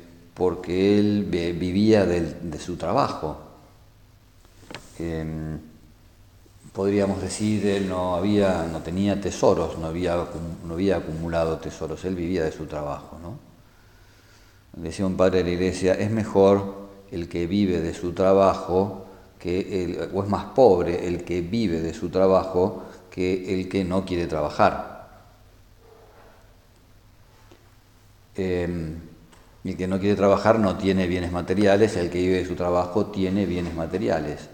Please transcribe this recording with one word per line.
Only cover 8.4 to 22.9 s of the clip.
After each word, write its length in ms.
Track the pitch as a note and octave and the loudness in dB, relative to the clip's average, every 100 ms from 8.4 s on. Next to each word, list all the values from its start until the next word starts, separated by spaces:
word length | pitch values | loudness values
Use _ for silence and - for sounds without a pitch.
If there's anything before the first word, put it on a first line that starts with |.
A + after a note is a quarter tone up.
| G2 F2+ E2 | 2 2 -2
no 80 | D#2+ | -6
tenía 420 | D2+ F2+ G2+ G2 | -4 -2 0 0
tesoros, 560 | G#2+ - B2 F2+ D#2+ D#2+ | -4 2 4 4 0 -6
no 80 | D#2+ | -6
había 300 | E2 F2+ F2 | -4 -2 -2
acum-, 500 | D#2+ E2 E2 E2+ E2+ | -4 -8 -10 -10 -8
no 80 | |
había 240 | E2 G2 E2+ | -2 0 0
acumulado 600 | E2+ D#2+ E2+ E2 E2 D#2 | -2 -6 -4 0 0 -2
tesoros, 440 | E2 - D#2 - F2+ | -8 -10 -8 -6 -6
él 100 | F2+ | -4
vivía 280 | E2 F#2 | -2 -2
de 80 | D#2 | -2
su 140 | - D2+ | -4 -8
trabajo, 540 | D2+ D2 C#2 - D#2 | -8 -8 -8 -12 -16
¿no? 160 | F2 C#3+ - - - _ - - - - _ - - - _ - | -14 -14 -18 -20 -20 _ -20 -20 -20 -20 _ -20 -20 -20 _ -12
Decía 240 | E2 E2 F#2+ | -10 -4 -2
un 100 | F2+ | 2
padre 240 | F#2 F#2 | 4 4
de 40 | |
la 60 | F2 | 2
iglesia, 420 | F2 F#2 F2+ F#2 | 0 0 2 0
"Es 160 | F#2+ G#2 | 2 0
mejor 800 | A2+ G2+ G2 G2 G2+ G2+ - - - - | -2 2 6 6 6 2 -10 -16 -20 -12
el 180 | F2 E2+ | -8 -6
que 160 | E2+ F2 | -4 0
vive 360 | G2+ G2 E2+ | 2 2 2
de 120 | E2 | -2
su 200 | - F2 | -4 -4
trabajo 920 | E2 F#2+ G2 F#2+ - - F#2 G2+ G2+ - - - - | 2 4 6 6 2 0 2 0 -4 -14 -20 -20 -10
que 460 | F2 F2+ - F#2+ F2 | -4 -4 -2 -4 -4
el, 240 | E2 E2 | -4 -4
o 80 | F#2 | -4
es 80 | G2 | -2
más 180 | F#2+ - | -4 0
pobre 600 | - A#2+ F2+ E2+ F2 F2+ | 6 8 6 2 -2 -2
el 160 | F2 | -4
que 160 | - F2 | -4 -4
vive 400 | E2+ A#2 G#2 E2 | -2 0 0 0
de 140 | E2 | -4
su 160 | D#2+ F2 | -6 -4
trabajo 720 | F#2 F#2+ F#2 - F2+ F#2+ - - | 2 4 4 2 0 0 -2 -12